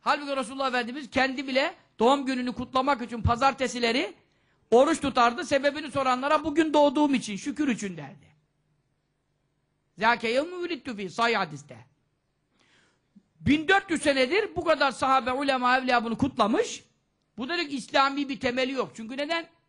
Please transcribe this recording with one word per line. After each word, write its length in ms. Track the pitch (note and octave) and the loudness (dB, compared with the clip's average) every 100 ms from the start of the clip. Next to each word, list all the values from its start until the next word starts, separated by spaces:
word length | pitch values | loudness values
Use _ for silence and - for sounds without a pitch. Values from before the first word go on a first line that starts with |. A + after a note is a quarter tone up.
Halbuki 340 | A3 D4 C#4+ C4+ | 0 -2 0 -4
Resulullah 320 | A3+ C4+ C4+ | -6 -4 -2
Efendimiz 420 | B3 A#3 C4 B3+ | -2 -4 -8 -4
kendi 380 | C4 C4 C4 C4+ | 0 0 -2 -2
bile 280 | C4 D#4 F4+ _ _ | 0 0 -4 _ _
doğum 260 | A3+ C#4 C4 | 2 2 0
gününü 280 | C4 B3 | -4 -4
kutlamak 480 | A#3+ B3 C4 C4 C4+ | -6 -4 -2 0 -2
için 200 | A3+ A#3 | -2 -4
pazartesileri 920 | A3+ A#3 C4+ C4 B3+ A#3+ A#3 A#3 G4 - _ _ _ _ _ | -2 2 2 2 -4 0 0 0 -2 -8 _ _ _ _ _
oruç 300 | A#3 C#4+ E4 | 6 6 4
tutardı. 440 | C#4 B3+ A#3 A#3+ D#4+ | 0 2 2 2 -2
Sebebini 460 | C#4 C#4 C#4 D#4 | 0 0 -2 -6
soranlara, 520 | C#4 C4 B3+ C#4 D#4 | -2 0 0 2 0
"Bugün 300 | D#4 D4 D#4+ | 0 0 2
doğduğum 420 | D4 D4 D4+ D4 C4+ | 6 4 4 2 2
için, 200 | - G3 | -2 -8
şükür 320 | D4 A#3+ D4 | -8 -4 -2
için." 300 | A3 G3+ E3 | -2 -4 -10
derdi. 380 | C#3+ D3 _ _ _ _ _ _ _ _ _ _ _ _ _ _ _ _ _ - | -14 -18 _ _ _ _ _ _ _ _ _ _ _ _ _ _ _ _ _ -2
"Zâke 320 | G#3+ A#3 A3+ | 0 2 0
yevmü 340 | B3 D#4+ F4+ | 0 -2 -6
vülidtü 320 | F4 D#4+ C4+ G#3 | -8 -8 -8 -10
fî", 140 | G3 | -8
sahih 280 | - A#3 A3 | -2 0 0
hadiste. 480 | F3+ D3 - A#2+ - _ _ _ _ _ _ _ _ _ _ _ _ _ _ _ | -4 -8 -18 -20 -20 _ _ _ _ _ _ _ _ _ _ _ _ _ _ _
Bin 280 | D#3+ D4 D#4 | 2 2 4
dört 240 | G4 G4 | 2 2
yüz 100 | D#4+ | -2
senedir 540 | D4+ C4+ B3+ F4+ G#4 D#4+ | 0 2 2 2 -2 -4
bu 80 | |
kadar 280 | E4 D4+ C#4 | 0 2 2
sahabe, 400 | B3 C4+ C4+ A#3+ | 0 2 2 2
ulema, 460 | B3+ C#4+ C4 B3 C4 | -2 0 0 2 2
evliya 260 | B3+ A#3+ | 2 0
bunu 140 | A3+ A3 | 0 -2
kutlamış. 680 | C#4 - G#3 D4+ A#4+ - _ _ _ _ _ - | -2 2 0 2 -2 -6 _ _ _ _ _ -12
Bu 120 | B3+ | -6
dedik 240 | F4 D#4+ | -4 -4
İslami 560 | C#4 F#3+ D4 C#4 C#4 C#4 | -8 -2 2 2 0 -6
bir 100 | C4+ | -4
temeli 320 | B3+ B3 C4 | -4 -2 -2
yok. 200 | C4+ F#3 - | -2 -6 -8
Çünkü 220 | A3+ C4+ | -12 -8
neden? 300 | D4 E4 E4 _ | -4 -4 -6 _